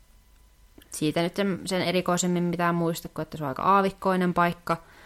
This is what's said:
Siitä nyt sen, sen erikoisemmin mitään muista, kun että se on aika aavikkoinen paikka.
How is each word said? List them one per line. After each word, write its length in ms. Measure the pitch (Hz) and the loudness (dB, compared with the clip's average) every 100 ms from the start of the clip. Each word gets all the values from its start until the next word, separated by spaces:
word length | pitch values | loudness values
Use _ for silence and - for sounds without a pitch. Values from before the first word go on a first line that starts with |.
| _ - - - - _ - - - | _ -20 -20 -20 -20 _ -20 -20 -14
Siitä 320 | - 151 160 | -4 -2 0
nyt 140 | 170 190 | 0 0
sen, 240 | 202 175 | -2 -2
sen 180 | - 185 | -2 -2
erikoisemmin 600 | 170 180 180 180 180 175 | 0 0 0 0 2 0
mitään 320 | 175 170 175 | 0 0 0
muista, 340 | 170 165 165 - | 2 0 -2 -6
kun 140 | - | -8
että 140 | 156 156 | -8 -6
se 80 | |
on 40 | 147 | -6
aika 140 | 131 | -2
aavikkoinen 720 | - 196 190 190 190 185 180 | 2 4 2 0 0 2 2
paikka. 420 | 175 175 170 - 170 - - | 2 2 0 -4 -6 -6 -20